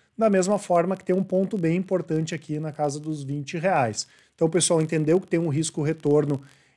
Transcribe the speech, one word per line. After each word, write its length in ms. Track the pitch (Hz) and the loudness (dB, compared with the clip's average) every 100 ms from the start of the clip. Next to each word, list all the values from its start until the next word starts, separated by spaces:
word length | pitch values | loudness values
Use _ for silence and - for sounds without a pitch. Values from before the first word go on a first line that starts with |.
| _ - | _ 0
da 120 | 220 | 4
mesma 300 | 190 180 202 | 4 2 0
forma 380 | - 170 175 180 | 2 2 2 -2
que 60 | |
tem 120 | - 185 | 0 0
um 80 | |
ponto 340 | 196 185 190 208 | 2 0 0 0
bem 200 | 165 175 | 0 0
importante 580 | 180 185 165 160 160 160 | 0 -4 -2 -2 -2 -6
aqui 240 | - 151 | -8 -8
na 120 | 156 | -6
casa 280 | 143 147 147 | -4 -4 -4
dos 240 | 156 151 | -8 -8
vinte 340 | 135 147 135 170 | -6 -8 -6 -4
reais. 500 | 185 160 117 104 - _ _ _ | 0 2 0 -4 -12 _ _ _
Então 120 | 165 | 0
o 40 | |
pessoal 300 | 170 - 165 | 2 2 2
entendeu 380 | 156 160 151 185 | 2 0 2 2
que 80 | - | 2
tem 120 | 170 | -2
um 100 | 165 | 0
risco-retorno 920 | 147 160 160 147 160 147 147 147 147 - - _ | -2 -2 -2 -4 -2 2 2 2 -4 -8 -20 _